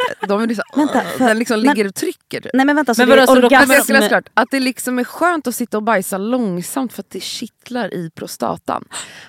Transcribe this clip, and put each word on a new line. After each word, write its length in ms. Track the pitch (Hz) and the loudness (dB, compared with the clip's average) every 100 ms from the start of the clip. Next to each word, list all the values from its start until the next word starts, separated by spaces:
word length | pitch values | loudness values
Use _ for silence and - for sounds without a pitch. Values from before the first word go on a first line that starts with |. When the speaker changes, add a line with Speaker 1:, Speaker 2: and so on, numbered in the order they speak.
| 508 - | -6 -6
Speaker 1:
det. 60 | 196 | -4
De 140 | 202 | -2
vill 80 | 226 | -2
liksom, 160 | 208 - | -4 -4
Speaker 2:
Vänta, 280 | - 302 262 | -2 0 0
Speaker 1:
"Åh", 60 | 185 - | -2 0
Speaker 2:
för 60 | |
Speaker 1:
den 140 | 247 220 | 0 2
liksom 220 | 240 214 | 0 2
Speaker 2:
men 120 | 254 | 2
Speaker 1:
ligger 140 | 277 202 | 2 -2
och 60 | |
trycker, 460 | - 370 - _ 123 | -4 -8 -8 _ -12
typ. 100 | - | -4
Speaker 2:
Nej, 120 | 254 277 | 0 2
men 100 | 294 | 2
vänta, 180 | 269 | 0
så 60 | 226 | 2
Speaker 3:
Men 60 | 247 | 4
Speaker 2:
det 60 | |
är 40 | 269 254 | 6 6
Speaker 3:
vadå, 0 | |
så 80 | 262 | 6
då 80 | 240 | 6
kommer 120 | 262 | 6
Speaker 2:
orgasm 100 | 262 | 6
Speaker 1:
Alltså, 40 | |
jag 100 | 277 | 4
ska 80 | - | 4
läsa 160 | 269 208 | 2 2
klart. 200 | 202 - | 0 0
Att 140 | - 226 | -2 0
det 100 | 269 | 0
liksom 380 | 254 - 247 254 | -2 -4 -4 -4
är 60 | |
skönt 420 | 247 - 339 339 262 | -4 -2 -2 -2 -4
att 80 | |
sitta 220 | 220 240 214 | -6 -6 -4
och 60 | |
bajsa 360 | 214 202 190 190 | 0 0 -2 -4
långsamt 760 | 208 254 214 175 180 269 254 | -2 -2 -2 -4 -6 -6 -6
för 80 | - | -8
att 80 | - | -14
det 100 | 190 | -12
kittlar 760 | - - 226 _ - 247 208 | -12 -10 -12 _ -10 -8 -6
i 160 | 180 165 | -6 -10
prostatan. 720 | - - - 233 170 - - - - - - | -10 -14 -6 -6 -4 -6 -6 -8 -18 -20 -20